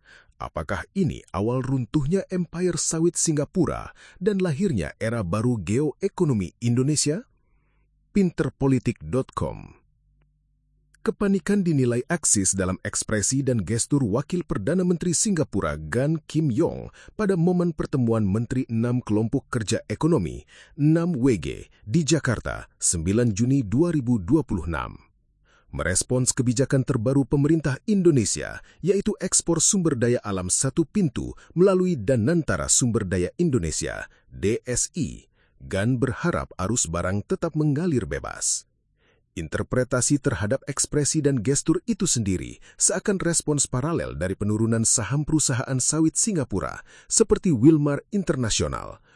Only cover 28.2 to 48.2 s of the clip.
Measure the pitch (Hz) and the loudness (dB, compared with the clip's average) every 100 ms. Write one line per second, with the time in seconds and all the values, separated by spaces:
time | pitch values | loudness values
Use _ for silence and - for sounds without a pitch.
28.2 | 98 78 57 - - - 165 196 214 - | 2 -2 -6 -10 -18 -8 0 0 0 -4
29.2 | 190 - - 165 - 202 170 131 120 120 | -2 -2 0 2 2 2 2 2 2 0
30.2 | 104 95 90 - 135 151 160 214 175 - | -2 -4 -2 -2 0 0 -2 0 0 -2
31.2 | 64 - - - 190 185 185 165 98 131 | -8 -10 -8 4 4 6 2 0 2 2
32.2 | 110 170 - 92 69 - 123 110 98 92 | 4 2 0 -2 0 2 2 0 0 0
33.2 | 87 - 175 127 82 - 73 52 50 _ | -2 0 0 2 0 -4 -6 -8 -12 _
34.2 | _ 64 90 113 - 120 - - 98 58 | _ -4 -2 -2 -4 -4 -4 -4 -6 -8
35.2 | - _ _ _ 131 95 107 127 - 107 | -18 _ _ _ -6 -2 0 0 -2 -2
36.2 | 170 82 67 - 92 104 80 82 87 101 | -2 -2 -4 -6 -4 -2 -2 -2 -2 -4
37.2 | - 190 170 156 151 139 180 135 85 71 | -4 -4 -4 -2 0 0 0 -2 -2 -6
38.2 | - 50 - - - _ _ _ _ _ | -8 -8 -4 -6 -8 _ _ _ _ _
39.2 | _ - 80 - 104 123 127 127 120 143 | _ -10 -6 -6 -2 -2 0 0 0 0
40.2 | - 120 104 131 - 139 - 147 143 160 | 0 -2 -2 -4 -4 -6 -2 0 0 0
41.2 | 139 139 101 143 - 160 - 220 - - | 0 0 0 0 0 -2 0 -2 0 0
42.2 | 101 90 62 - - - - 185 - 196 | 0 -2 -4 -14 -20 -2 0 0 0 0
43.2 | 165 165 - 147 - 127 139 160 64 67 | 0 -2 0 -2 0 -2 -2 -2 -4 -4
44.2 | 90 95 101 107 110 113 113 - 110 143 | -4 -2 -2 0 2 2 2 0 0 -2
45.2 | 147 156 - 123 - 131 - 156 160 - | 0 2 2 0 -2 -2 -2 2 2 2
46.2 | - 190 131 95 65 - - - - - | -2 -2 -2 -4 -4 -10 -16 -20 -4 2
47.2 | 220 - 196 123 131 160 143 143 - 208 | 4 4 2 6 8 8 4 -2 -4 -4